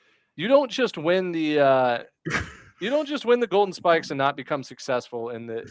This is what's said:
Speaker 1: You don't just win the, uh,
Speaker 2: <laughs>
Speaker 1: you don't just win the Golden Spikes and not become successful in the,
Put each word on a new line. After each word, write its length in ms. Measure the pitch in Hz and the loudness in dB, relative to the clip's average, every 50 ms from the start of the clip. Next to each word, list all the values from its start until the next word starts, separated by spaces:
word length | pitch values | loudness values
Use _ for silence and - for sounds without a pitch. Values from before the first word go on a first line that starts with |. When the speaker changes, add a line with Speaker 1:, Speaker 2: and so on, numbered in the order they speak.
| _ _ _ _ _ _ _ | _ _ _ _ _ _ _
Speaker 1:
You 120 | 147 170 | -6 2
don't 240 | 226 269 285 277 226 | 4 4 4 4 2
just 260 | 185 - 254 202 - | 0 -2 -2 -2 -2
win 340 | 165 147 165 180 190 185 180 | -2 0 0 2 2 0 -2
the, 280 | 170 165 156 151 151 147 | -2 -2 -2 0 2 4
uh, 440 | 139 135 135 131 127 123 120 - - - _ _ - | 4 4 4 4 2 2 0 -2 -6 -12 _ _ -8
Speaker 2:
<laughs> 540 | 156 - - - - - - - - _ - | -6 -6 -6 -6 -8 -14 -20 -20 -20 _ -8
Speaker 1:
you 80 | 175 226 | -4 -2
don't 180 | 277 302 302 | 0 0 0
just 180 | 277 294 - - | -2 -6 -4 0
win 140 | 233 240 240 | 2 2 2
the 80 | 233 | 2
Golden 260 | 208 196 202 202 190 170 | 2 2 2 2 0 -2
Spikes 360 | - - 175 165 165 - - | 0 2 2 2 2 2 -2
and 80 | 151 | -2
not 180 | 135 135 139 143 | 0 0 0 -2
become 280 | 143 123 - 151 139 131 | -4 -6 -6 -6 -6 -6
successful 640 | - 127 - - - 127 120 - - 123 117 117 120 | -10 -16 -10 -6 -4 -4 -4 -4 -6 -8 -8 -8 -8
in 160 | 120 113 117 | -10 -10 -10
the, 180 | 117 113 117 120 123 | -10 -10 -10 -10 -10